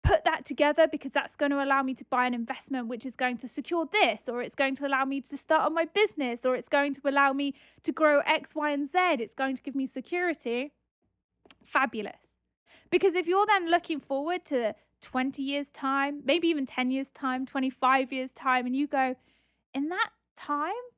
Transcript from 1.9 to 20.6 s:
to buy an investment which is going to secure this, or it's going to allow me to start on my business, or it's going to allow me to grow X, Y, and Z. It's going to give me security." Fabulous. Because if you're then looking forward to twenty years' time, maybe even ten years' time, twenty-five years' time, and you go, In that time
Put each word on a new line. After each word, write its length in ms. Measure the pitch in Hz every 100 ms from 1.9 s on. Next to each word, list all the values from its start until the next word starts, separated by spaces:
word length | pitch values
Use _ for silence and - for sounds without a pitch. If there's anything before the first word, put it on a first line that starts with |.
to 100 | 254
buy 200 | - 247
an 100 | 247
investment 520 | 247 226 262 - 262 233
which 180 | 240
is 120 | 262 -
going 200 | 254 247
to 100 | 254
secure 360 | - - 339
this, 440 | 320 427 302 208 -
or 120 | 240
it's 140 | 233
going 220 | - 269 269
to 100 | 285
allow 180 | 269
me 160 | 269 277
to 140 | - 277
start 260 | - 311
on 120 | 262
my 100 | 330
business, 600 | 330 403 415 - 254 240
or 100 | 254
it's 140 | 254 -
going 260 | 285 285
to 60 | 277
allow 280 | 285 277 277
me 220 | 269 285 - _ _
to 80 | -
grow 300 | 262 311 285
X, 340 | - 311 -
Y, 160 | 311 294
and 180 | 285 285
Z. 100 | 359 359 277
It's 160 | 233
going 220 | - 269 254
to 60 |
give 120 | -
me 120 | 269 262
security." 840 | 262 - 349 359 294 240 240 294 _ _ _ _ _ _ _ _ -
Fabulous. 720 | _ 277 262 226 202 - - _ _ _ _ - _
Because 260 | 359 381 339
if 100 | 330
you're 200 | 370 415
then 240 | 392 339
looking 280 | 349 - 302
forward 460 | - 277 294 349 -
to 300 | 269 220 - _ _
twenty 420 | - 254 262 277
years' 280 | 269 285 277
time, 520 | - 269 277 277 294
maybe 220 | 269 339 339
even 180 | 311
ten 280 | 262 - 254
years' 180 | 262 269
time, 340 | - 269 254
twenty-five 680 | 269 277 262 - 262 269 262
years' 200 | 262 254
time, 340 | - 269 254 247
and 100 | 262
you 100 | 294
go, 300 | 277 262 254 _ _ _ _ _
In 140 | 277 294
that 220 | 370 440 _ _ -
time 360 | - 294